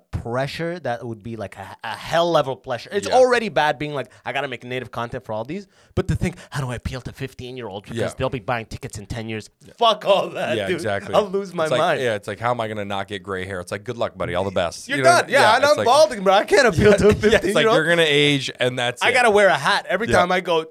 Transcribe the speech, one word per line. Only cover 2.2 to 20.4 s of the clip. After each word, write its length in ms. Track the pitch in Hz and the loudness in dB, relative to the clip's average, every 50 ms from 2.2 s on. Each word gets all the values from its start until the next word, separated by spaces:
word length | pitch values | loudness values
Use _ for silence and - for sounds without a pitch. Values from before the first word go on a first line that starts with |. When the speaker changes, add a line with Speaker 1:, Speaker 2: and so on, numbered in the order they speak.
| 175 175 | 2 4
Speaker 1:
level 240 | 165 151 139 135 127 | 4 2 2 2 -4
pressure. 340 | - _ 131 123 113 - 131 | -8 _ -8 -8 -8 -8 -6
It's 160 | 190 202 196 - | -6 -6 -4 2
Speaker 2:
Yeah. 80 | 226 | 4
Speaker 1:
already 340 | 254 254 254 240 240 226 202 | 6 6 6 4 2 0 0
bad 280 | 135 156 151 151 147 - | 0 2 2 2 0 -2
being 160 | 151 147 147 | -4 -6 -6
like, 180 | 135 - - - - _ | -6 -8 -8 -12 -14 _
"I 60 | 117 | -6
gotta 160 | 123 135 143 135 | -4 -4 -4 -4
make 160 | 123 113 - | -8 -10 -10
native 280 | 123 127 127 120 107 | -6 -6 -6 -6 -8
content 340 | - 120 117 113 123 123 _ | -8 -8 -8 -6 -8 -12 _
for 80 | - 110 | -8 -8
all 100 | 110 117 | -8 -6
these," 240 | 135 170 202 190 _ _ _ _ _ - | -6 -8 -12 -12 _ _ _ _ _ -4
but 120 | 185 185 - | -4 -2 -2
to 80 | 156 | -2
think, 200 | - - 180 175 - - - | -2 -2 -4 -4 -6 -18 -12
"How 100 | - 139 | -8 -8
do 80 | 135 123 | -6 -6
I 40 | 120 | -8
appeal 260 | 107 - - 135 127 | -8 -8 -8 -10 -8
to 100 | - - | -10 -12
fifteen-year-olds 800 | - - 135 131 - - 131 120 127 127 117 101 92 107 - - | -10 -10 -10 -10 -10 -12 -14 -14 -12 -10 -10 -10 -10 -12 -12 -8
because 100 | 117 117 | -6 -4
Speaker 2:
Yeah. 140 | 101 85 - - | -4 -6 -4 -4
Speaker 1:
they'll 120 | 131 131 | -4 -4
be 100 | - 123 | -4 -6
buying 260 | 92 131 123 113 110 | -4 -4 -4 -4 -6
tickets 320 | - - - - - - - | -10 -14 -14 -12 -12 -12 -12
in 80 | 101 | -12
ten 220 | - - 117 110 113 | -10 -8 -8 -8 -8
years"? 200 | 110 110 - - _ _ - - - - | -8 -10 -10 -12 _ _ -20 -20 -4 2
Fuck 280 | 233 226 214 220 - | 2 2 2 2 2
all 240 | 190 202 175 143 139 | 2 2 2 2 -2
that, 260 | 165 196 170 131 - 107 | -6 -6 -4 -2 -2 -2
Speaker 2:
Yeah, 100 | 98 95 | -2 -2
Speaker 1:
dude. 80 | - - | -4 -4
Speaker 2:
exactly. 360 | - 107 101 98 101 - - | -2 -4 -4 -4 -4 0 0
Speaker 1:
I'll 120 | - 214 190 | 0 0 2
lose 260 | 185 196 202 185 165 | -4 -6 -6 -6 -4
my 100 | 175 160 | -4 -2
Speaker 2:
It's 60 | 156 | 0
like, 80 | 131 123 | 0 2
Speaker 1:
mind. 220 | 160 180 151 135 | 2 2 0 0
Speaker 2:
yeah, 140 | 131 120 107 | 0 -2 -2
it's 120 | 101 - 113 | -2 -4 -8
like, 120 | 101 - | -10 -4
"How 120 | 113 120 | -2 -2
am 100 | 123 120 | -2 -2
I 60 | 110 107 | -4 -6
gonna 180 | 110 107 101 | -4 -6 -6
not 220 | 101 101 98 98 - | -6 -4 -6 -6 -6
get 140 | 104 95 90 | -8 -10 -8
gray 220 | 101 95 92 92 | -6 -6 -6 -6
hair?" 140 | 95 98 90 | -6 -8 -8
It's 120 | 87 - | -8 -8
like, 120 | 104 101 101 | -8 -10 -8
"Good 140 | 123 120 117 | -10 -6 -4
luck, 200 | 110 92 - 92 | -4 -6 -4 -6
buddy. 180 | 87 85 85 | -6 -4 -2
All 80 | 87 95 | -2 -2
the 60 | 98 | -2
best." 360 | 92 95 87 82 - - - 240 | 0 -2 -2 -2 -4 -8 -8 -6
Speaker 1:
You're 120 | 285 139 | -4 2
Speaker 2:
You 40 | 127 | 4
know 60 | - | 4
what 60 | 349 | 4
I 40 | 320 | 4
Speaker 1:
done. 60 | - - | 2 2
Speaker 2:
mean? 60 | 214 | 2
Speaker 1:
Yeah, 220 | 277 - 214 220 | 4 4 4 4
and 80 | 262 277 | 4 4
Speaker 2:
it's 80 | 294 | 2
Speaker 1:
I'm 60 | 302 226 | 2 2
Speaker 2:
like, 80 | 208 | 2
Speaker 1:
balding, 380 | 226 254 302 311 - 247 202 185 | 2 4 4 4 2 2 -2 2
bro. 100 | 196 190 | 4 4
I 120 | 208 - | 4 4
can't 220 | - 370 302 262 226 | 4 4 4 4 4
appeal 260 | 175 - 202 208 202 | 2 4 6 6 6
to 140 | 180 190 208 | 6 6 4
a 20 | |
Speaker 2:
<laughs> 20 | 208 | 4
Yeah, 0 | |
it's 80 | - 208 | 4 2
like, 180 | 208 214 185 | 4 4 4
Speaker 1:
fifteen-year-old. 340 | - 180 214 160 147 220 226 160 | 2 2 2 2 4 4 4 4
Speaker 2:
"You're 100 | 151 165 | 4 4
gonna 180 | 175 170 165 151 | 4 4 4 4
age, 440 | 143 147 147 147 143 139 127 135 - - | 4 4 4 4 2 0 -2 -6 -4 -2
and 200 | 123 127 127 127 | -2 -2 0 -2
that's 220 | 120 123 120 - 190 | -4 -4 -2 0 0
Speaker 1:
I 60 | 233 | 2
Speaker 2:
it." 40 | 247 | 2
Speaker 1:
gotta 180 | 254 240 226 | 4 4 4
wear 160 | 202 208 202 185 | 6 6 6 6
a 80 | 160 135 | 4 4
hat 280 | 143 185 202 170 - 147 | 2 0 0 0 -2 -2
every 180 | 175 190 233 120 | -4 -4 0 2
Speaker 2:
Yeah. 100 | - 185 | 4 4
Speaker 1:
time 120 | 175 180 | 4 4
I 80 | 185 | 2
go, 240 | 185 | -2